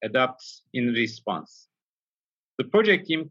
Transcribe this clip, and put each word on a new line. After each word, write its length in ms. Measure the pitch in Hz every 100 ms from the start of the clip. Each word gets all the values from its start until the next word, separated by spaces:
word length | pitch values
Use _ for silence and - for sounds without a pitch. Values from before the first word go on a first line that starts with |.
adapts 580 | 110 127 127 - - - _
in 200 | 127 120
response. 760 | 117 113 113 107 82 - - _ _ _ _ _ _ _ _ _ -
The 60 |
project 420 | - 208 214 185 -
team 220 | 160 147